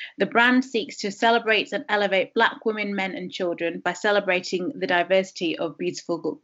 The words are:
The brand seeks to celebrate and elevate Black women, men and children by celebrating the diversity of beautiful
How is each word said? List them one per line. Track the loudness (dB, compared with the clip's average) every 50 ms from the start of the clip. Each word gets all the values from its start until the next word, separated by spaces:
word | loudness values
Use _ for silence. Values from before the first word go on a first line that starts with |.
| -16 -12 -4
The | -2 -2
brand | 2 4 4 6 6 4 4 2
seeks | 0 -2 -4 -4 -4 -8
to | -8 -8 -8
celebrate | -2 0 2 4 4 4 2 2 2 2 0 -2
and | -4 -6 -2
elevate | -2 0 2 2 2 2 2 0 0 2
Black | 2 2 2 2 -2 -4
women, | -2 -2 -2 -4 -4 -2
men | -4 -4 -4 -6
and | -8 -8 -8
children | -6 -4 -4 -4 -2 -2 -4 -4 -4 -4
by | -4 -4 -2
celebrating | 0 2 2 2 2 2 2 0 0 0 -2 -4 -2 -2 -4 -4
the | -4 0
diversity | 2 2 2 4 4 2 2 2 0 -4 -4 -4 -4 -2
of | -2 -4 -6 -6
beautiful | -6 -6 -6 -6 -6 -6 -6 -4 -4 -4 -6 -6 -8